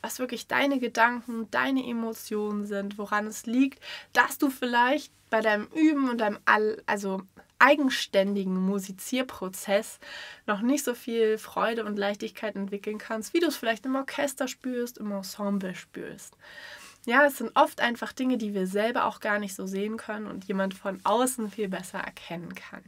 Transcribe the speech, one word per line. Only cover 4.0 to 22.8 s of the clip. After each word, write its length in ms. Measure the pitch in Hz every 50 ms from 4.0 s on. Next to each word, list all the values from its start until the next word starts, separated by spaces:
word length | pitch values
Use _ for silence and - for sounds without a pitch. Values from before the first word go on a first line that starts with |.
| - _ _
dass 260 | 247 - - - -
du 100 | - 277
vielleicht 640 | 262 - - 247 240 240 240 247 269 302 - - _ _ _ _
bei 120 | - 220
deinem 260 | 220 220 214 208 214 - -
Üben 340 | 311 320 311 311 277 269 254
und 100 | 240 233
deinem 200 | 226 208 208 220 _
all-, 360 | - 220 214 214 214 214 - - -
also 340 | 208 202 202 196 190 190 185 - _ - - _ _ _
eigenständigen 960 | 240 262 302 294 294 262 254 - - - - 196 196 202 202 202 190 190 185
Musizierprozess 1400 | 185 185 190 202 202 190 190 196 190 - - - 254 262 254 - - 190 185 190 - - - 196 208 220 - - - - - - - - - - - _
noch 160 | - 208 196
nicht 220 | 214 240 277 294 -
so 100 | - 240
viel 440 | 233 - - 226 233 220 220 220 214
Freude 480 | - - - - - 220 233 233 214
und 120 | 208 208 208
Leichtigkeit 580 | 202 202 208 202 220 220 - - - 214 196
entwickeln 420 | 196 196 196 196 202 196 214 214 214
kannst, 360 | - - 226 220 220 - -
wie 60 | 339
du 80 | 339 320
es 100 | 277 -
vielleicht 280 | - 226 226 220 -
im 100 | 262 262
Orchester 520 | 269 277 - - - 294 285 - - 269 254
spürst, 500 | - _ - 254 247 240 240 240 240 -
im 140 | 214 208
Ensemble 640 | 202 196 190 190 - - 208 202 202 202 190 185 180
spürst. 600 | - - _ _ - - - - 208 - - _ _ - - - - - - - - - - - _ -
Ja, 200 | - 233 262 294
es 120 | 285 277 -
sind 140 | 226 - -
oft 240 | - 302 302 - -
einfach 320 | - 240 233 - - 220
Dinge, 260 | - - 262 254 254 233
die 160 | 226 208 202
wir 140 | 196 185 185
selber 380 | 190 202 214 233 240 262 -
auch 160 | 220 214 -
gar 180 | - 220 208 208
nicht 160 | 208 196 196
so 100 | - 196
sehen 320 | 190 196 190 202 214 220 226
können 300 | - - 214 214 214 202
und 180 | - 190 -
jemand 280 | - 202 190 196 190 190
von 260 | - - 202 196 190 -
außen 460 | 202 208 233 254 254 254 - 220 208
viel 200 | 196 - 214 190
besser 300 | 185 175 185 - - 190
erkennen 540 | - - - - - - 170 170 170 - -
kann. 300 | - - - - -